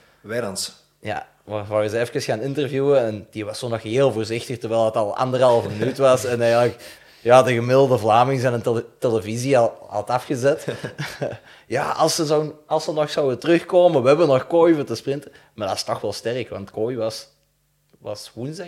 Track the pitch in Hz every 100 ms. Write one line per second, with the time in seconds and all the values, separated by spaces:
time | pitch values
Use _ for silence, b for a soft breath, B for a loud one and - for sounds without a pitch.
0 | b b 101 113 113 92 - - _ _
1 | 107 85 - _ - 107 104 107 107 113
2 | 120 143 123 113 131 139 135 131 139 139
3 | 113 107 - 107 104 110 123 113 110 120
4 | 139 107 107 117 - 120 113 113 113 113
5 | 104 - 131 127 127 117 104 104 117 131
6 | 135 127 127 120 117 117 120 117 B B
7 | B B 113 127 127 120 120 131 139 123
8 | 107 107 127 135 127 120 120 117 - _
9 | 131 110 101 113 131 131 113 - - 101
10 | - 123 - 139 131 160 - 117 - -
11 | 147 - - 117 B B B 120 - -
12 | 160 160 156 151 156 - - 156 170 156
13 | 147 - 143 123 151 170 - 180 175 160
14 | 123 151 165 131 - 170 170 160 135 113
15 | - 139 - b b - 101 101 - 113
16 | 104 101 113 127 110 95 98 - 113 131
17 | 110 - - _ _ _ _ _ _ _
18 | 107 104 - - 131 160